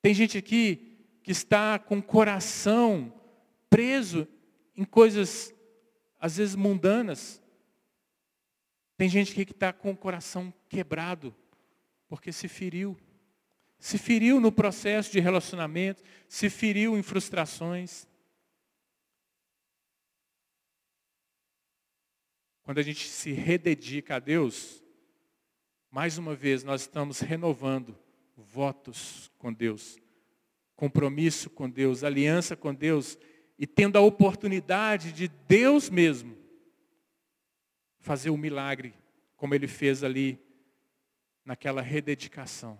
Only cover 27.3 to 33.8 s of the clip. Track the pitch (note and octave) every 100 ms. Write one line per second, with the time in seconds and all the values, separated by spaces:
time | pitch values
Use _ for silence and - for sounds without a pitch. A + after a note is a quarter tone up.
27.3 | E3 E3+ C3 C3+ C3+ A#2 G#2 _ _ _
28.3 | _ G#2 A#2 C#3 C#3 - A2+ - - -
29.3 | _ B2 A2+ A#2 G#2+ - - _ _ _
30.3 | _ _ _ _ _ C#3+ - C#3+ C#3 E3
31.3 | D#3 - - C3 B2 C3+ B2 C#3+ C#3 D3
32.3 | E3 F3 E3 D#3 C#3 D#3 D#3 C3 - _
33.3 | _ _ _ C#3+ -